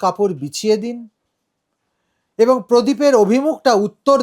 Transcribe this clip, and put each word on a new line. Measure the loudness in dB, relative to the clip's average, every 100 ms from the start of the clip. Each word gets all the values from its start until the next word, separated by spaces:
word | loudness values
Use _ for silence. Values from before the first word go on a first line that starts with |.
কাপড় | -4 -2 -4
বিছিয়ে | -4 -10 -6 -2 -2
দিন | -4 -12 -16 _ _ _ _ _ _ _ _ _ _ _ _ 0
এবং | 2 0 0
প্রদীপের | 0 0 0 2 4
অভিমুখটা | 4 2 -2 -2 0 0 -2
উত্তর | -4 0 0